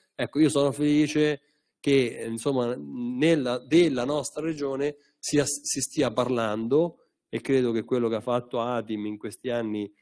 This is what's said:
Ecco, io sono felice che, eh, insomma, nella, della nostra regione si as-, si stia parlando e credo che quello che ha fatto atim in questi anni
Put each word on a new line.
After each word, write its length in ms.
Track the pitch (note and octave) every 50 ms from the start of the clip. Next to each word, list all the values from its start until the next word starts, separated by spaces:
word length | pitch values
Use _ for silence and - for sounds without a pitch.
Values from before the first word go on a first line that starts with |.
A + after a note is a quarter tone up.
| _ _ _
Ecco, 240 | - B2+ - - C#3+
io 100 | D#3 C#3+
sono 220 | D3+ C#3 C#3+ C#3
felice 720 | B2 - D3 D3 D3 D3+ D3+ D3 - D3+ D3+ D3+ D3 - _ _ _ _ _ _ _ _ -
che, 320 | C#3+ C#3 C3+ B2 A2+ -
eh, 100 | - A2+
insomma, 480 | A2+ A2+ A2+ - C#3+ C#3 B2+ A#2+ A#2+ B2
nella, 840 | C#3+ D3 C#3+ C#3 B2 A#2+ A#2+ B2 B2 D3+ E3 E3 D3+ B2+ B2 B2 B2
della 460 | - B2 D3+ E3+ F3 D#3 C3+ B2 A#2+
nostra 360 | C3+ D3+ D3 C3 - - D#3
regione 540 | D#3 E3 D#3+ D3 C#3+ C3+ C3+ C3+ C#3+ D3 C#3+ - _ _ _ _
si 180 | - - -
as-, 240 | C#3+ C#3 - - -
si 200 | - - - C#3
stia 300 | - - - D#3 C#3 A#2+
parlando 1000 | A2+ B2 B2 B2 B2+ A#2 A2+ G#2+ G#2 A2 A2+ A#2 C3+ D#3 E3+ E3+ - _ _ _ _ _ _ _
e 120 | - A#2
credo 300 | - - C3+ C3 B2 A#2+
che 120 | A2+ A2+ G#2+
quello 260 | - C3 B2 A#2 A2+
che 60 | A2+
ha 60 | G#2+
fatto 380 | G#2 B2 A#2+ A#2+ A#2+ - - A#2+
atim 460 | A#2 B2 B2 A#2 G#2+ A2 G#2+ G#2 G#2
in 140 | G#2+ G#2+ G#2
questi 320 | - G#2+ - - - B2+
anni 420 | A#2+ A#2 A2+ A2 G#2+ G#2 G2+ G2+ - _